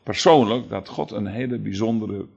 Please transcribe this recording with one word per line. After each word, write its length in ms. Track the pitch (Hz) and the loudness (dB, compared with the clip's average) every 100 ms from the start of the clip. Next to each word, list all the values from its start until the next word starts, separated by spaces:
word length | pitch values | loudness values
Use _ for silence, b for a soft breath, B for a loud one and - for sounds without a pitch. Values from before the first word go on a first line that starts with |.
persoonlijk 640 | - 104 180 151 107 120 - | -8 2 6 6 6 0 -4
dat 200 | 101 - | -8 -8
God 220 | - - | -8 -6
een 160 | 107 101 | -6 -6
hele 320 | 107 127 117 | -6 -6 -6
bijzondere 680 | 101 98 113 113 107 98 - | -6 -2 0 0 -2 -8 -10